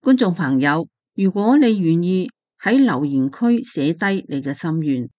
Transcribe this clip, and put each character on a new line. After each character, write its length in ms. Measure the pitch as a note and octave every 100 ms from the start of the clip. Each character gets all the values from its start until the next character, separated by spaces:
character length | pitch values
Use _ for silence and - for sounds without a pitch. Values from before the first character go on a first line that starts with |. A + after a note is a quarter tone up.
觀 160 | C4 C4
眾 160 | G#3
朋 260 | E3+ C#3+ C3
友， 260 | C#3+ D#3 - _ _ -
如 160 | F#3+
果 240 | G3+ G#3+ C#4+
你 240 | B3 G#3
願 240 | E3+ E3
意 260 | F3 F#3 F3+ _ _ _
喺 220 | G3 B3+
留 220 | B3+ C3 D3
言 260 | C#3 C3
區 320 | - A#3+ A#3
寫 300 | - - C#3+
低 320 | E3+ G3 G3 -
你 140 | C#3
嘅 120 | C#3
心 280 | C#3+ E3+ D#3+
願 260 | D3+ B2+ A#2+